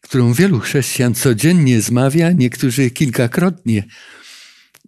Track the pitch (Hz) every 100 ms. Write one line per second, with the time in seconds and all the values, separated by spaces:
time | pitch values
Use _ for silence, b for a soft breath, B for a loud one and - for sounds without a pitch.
0 | - 135 120 120 196 131 - 143 123 -
1 | 123 113 135 110 156 180 135 120 101 123
2 | 135 160 170 175 123 - 139 120 127 -
3 | 143 110 117 - 180 170 117 107 98 B
4 | B B B B B B B _